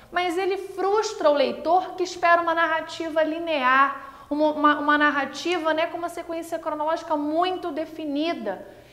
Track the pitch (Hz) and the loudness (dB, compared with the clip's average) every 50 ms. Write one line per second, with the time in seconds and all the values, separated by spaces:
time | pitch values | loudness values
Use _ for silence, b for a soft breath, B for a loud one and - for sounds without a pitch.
0 | B B - 349 359 359 320 359 392 370 392 392 370 - - - 370 392 403 440 | B B -4 -2 -2 0 -2 -2 -2 -2 -2 -4 -6 -8 -6 -4 -2 0 2 0
1 | 427 427 - - 349 302 294 277 262 247 - - - 311 339 370 359 - - - | 0 -2 -2 2 2 4 4 4 2 0 0 -2 0 2 2 2 2 0 -4 -4
2 | 349 349 - - 370 339 339 339 339 339 330 330 330 311 320 320 311 320 - - | -4 -4 -2 0 4 4 6 6 4 2 2 2 2 2 0 -2 -4 -6 -8 -8
3 | 330 330 302 320 311 311 311 330 339 330 311 285 254 254 262 269 277 269 - - | -6 -2 0 0 0 2 0 -4 -4 -2 -2 0 2 4 6 6 4 4 2 -4
4 | - - - - - - 294 294 302 302 302 302 294 294 294 294 285 294 294 294 | -12 -16 -18 -20 -8 -6 0 2 2 2 2 4 4 4 4 4 2 2 4 4
5 | 294 294 277 285 269 - - - - 339 359 339 311 320 311 311 330 330 330 339 | 4 4 2 2 -2 -4 -6 -6 -4 -2 -2 0 0 0 0 0 0 -2 -2 -6
6 | 339 339 339 339 330 339 330 330 330 330 339 320 330 320 302 302 302 311 330 330 | -6 -6 -6 -8 -8 -6 -8 -8 -6 -6 -8 -6 -4 -4 -4 -2 -2 -2 -2 -2
7 | - - 320 294 294 294 311 330 359 370 370 339 320 349 285 302 320 311 320 320 | -2 -2 -2 -2 0 0 0 2 0 0 -2 -4 -6 -6 -6 -6 -6 -8 -8 -8
8 | 320 294 277 285 311 339 339 247 220 208 185 185 B B B B B B | -8 -4 -2 -2 -2 -2 -2 -4 -4 -6 -6 -8 B B B B B B